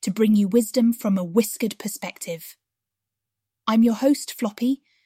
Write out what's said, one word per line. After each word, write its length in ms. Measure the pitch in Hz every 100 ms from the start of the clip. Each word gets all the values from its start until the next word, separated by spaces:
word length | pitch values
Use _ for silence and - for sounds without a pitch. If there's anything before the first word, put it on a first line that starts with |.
to 100 | 202
bring 260 | 208 220 214
you 120 | 196
wisdom 460 | 240 220 254 233
from 240 | 233 208 190
a 40 |
whiskered 560 | 175 202 214 - 220 -
perspective. 800 | 208 - 190 - - 165 - - _ _ _ _ _ _ _ _ _ _ -
I'm 160 | 226
your 100 | 233
host, 400 | 214 269 285 -
Floppy, 480 | - 214 - 240 269 _ _